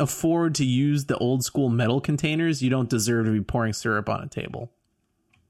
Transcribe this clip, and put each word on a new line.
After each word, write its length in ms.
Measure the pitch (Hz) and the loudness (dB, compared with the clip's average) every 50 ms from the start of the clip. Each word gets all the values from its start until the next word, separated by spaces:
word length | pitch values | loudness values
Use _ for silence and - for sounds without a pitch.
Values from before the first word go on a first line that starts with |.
afford 540 | 151 135 - - - 165 165 170 170 165 151 | -2 -2 -2 0 0 2 2 2 2 0 0
to 100 | 127 143 | 0 0
use 400 | 131 123 127 139 147 147 147 139 | 2 2 2 2 2 2 0 0
the 120 | - 131 - | -2 -2 0
old 260 | - 123 131 131 127 | 2 2 2 0 0
school 240 | - - - 139 127 | -2 -2 0 0 2
metal 320 | 120 117 123 113 120 139 | 2 2 2 2 2 0
containers, 600 | - - 151 143 - 156 151 160 165 165 160 135 | 0 0 -2 0 0 0 0 0 0 0 0 0
you 80 | 131 127 | 0 0
don't 200 | 127 131 127 117 | 2 2 0 0
deserve 360 | 123 117 104 117 120 117 113 110 | 0 0 0 2 2 2 2 2
to 40 | |
be 100 | 107 107 | 2 0
pouring 320 | 98 - - 123 117 110 107 | 0 0 -2 -2 0 -2 -2
syrup 360 | - - 113 110 104 104 110 | -4 -2 -2 -2 0 0 -2
on 120 | 107 - | -4 -4
a 60 | - 139 | -6 -8
table. 440 | - - - - - - - 123 _ _ _ _ _ _ _ _ _ _ _ _ _ _ _ _ | -10 -10 -10 -8 -10 -10 -12 -12 _ _ _ _ _ _ _ _ _ _ _ _ _ _ _ _